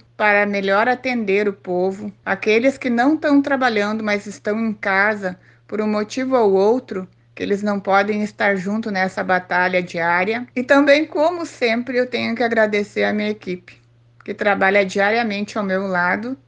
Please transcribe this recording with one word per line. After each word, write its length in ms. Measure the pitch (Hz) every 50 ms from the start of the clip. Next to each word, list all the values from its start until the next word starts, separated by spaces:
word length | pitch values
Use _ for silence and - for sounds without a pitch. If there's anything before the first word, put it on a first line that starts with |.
| - _ _
para 300 | - 214 208 208 202 208
melhor 420 | 202 202 202 196 196 196 202 226 254
atender 580 | 247 247 247 262 247 240 220 196 190 202 214
o 60 | 202 196
povo, 580 | - - 185 180 180 185 190 190 196 208 208 - - -
aqueles 540 | 190 190 190 - 214 214 226 240 269 269 -
que 100 | - 254
não 260 | 233 233 247 285 311
estão 280 | 302 339 311 285 285 277
trabalhando, 600 | 294 277 254 254 247 226 208 202 208 214 220 220
mas 240 | 208 202 202 202
estão 320 | 208 196 - - 214 208 226
em 140 | 226 226 208
casa 680 | - - 208 190 190 202 214 220 202 202 185 185 - _ - _ _ _
por 160 | - 208 208 214
um 40 |
motivo 480 | 214 214 208 214 214 - 262 262 262 262
ou 200 | 247 226 202 190
outro, 520 | 190 196 208 240 254 247 - 220 190 185 - _ _ _ _ _
que 80 | - 185
eles 200 | 185 202 196 208
não 160 | 208 202 202
podem 440 | 190 202 190 196 202 208 214 208 214
estar 340 | 208 - - 220 202 202
junto 340 | 190 175 196 208 220 220 226
nessa 320 | 202 185 185 185 - 208 196
batalha 600 | 185 185 180 180 - 180 180 180 185 180 180 180
diária. 640 | 175 - 170 165 175 175 180 185 202 220 240 247 - -
E 60 | 254 247
também, 420 | - 285 277 294 277 277 302 311
como 400 | 302 - 370 294 330 359 339 330
sempre, 540 | 277 - - 254 233 226 240 240 269 254 247
eu 80 | 247
tenho 280 | 247 240 226 226 226 233
que 80 | 226 247
agradecer 640 | 233 233 226 214 214 208 208 208 202 - 214 202
a 80 | 202 208
minha 180 | 208 208 208
equipe, 500 | 214 214 - 190 180 180 - - - - _ _ _ _ _ _ _ - -
que 80 | - 202
trabalha 520 | - 214 208 196 196 196 190 196 202 202
diariamente 760 | 190 - 202 196 202 220 233 240 220 202 202 208 202 - 226
ao 60 | 202
meu 220 | 190 185 190 196
lado, 520 | 196 185 175 175 180 190 208 220 247 269 - _